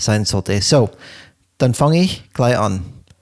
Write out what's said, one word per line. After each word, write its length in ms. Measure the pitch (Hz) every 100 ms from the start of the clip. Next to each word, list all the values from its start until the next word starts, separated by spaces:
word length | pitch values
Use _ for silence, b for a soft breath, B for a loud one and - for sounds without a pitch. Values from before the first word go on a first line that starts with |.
sein 240 | - 107
sollte. 380 | 104 101 - 101
So, 280 | - 147 110 B B B B B _ _
dann 160 | 127
fange 260 | 117 147 165
ich 220 | 185 - -
gleich 240 | - 123 123
an. 280 | 107 95 87 - - b